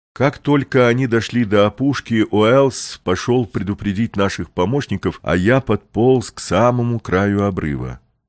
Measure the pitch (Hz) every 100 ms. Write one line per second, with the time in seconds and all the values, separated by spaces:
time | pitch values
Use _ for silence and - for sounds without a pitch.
0 | _ - 139 - - 143 127 131 120 120
1 | 131 113 - 120 107 104 104 - 139 127
2 | - 113 104 104 107 135 135 - - -
3 | - 92 - 123 120 - 92 101 104 95
4 | 113 101 98 - - - 90 139 - 98
5 | 92 - - 87 95 131 - 104 _ 101
6 | 123 131 107 - - 92 120 123 120 117
7 | - 90 101 101 101 87 82 67 64 62
8 | _ _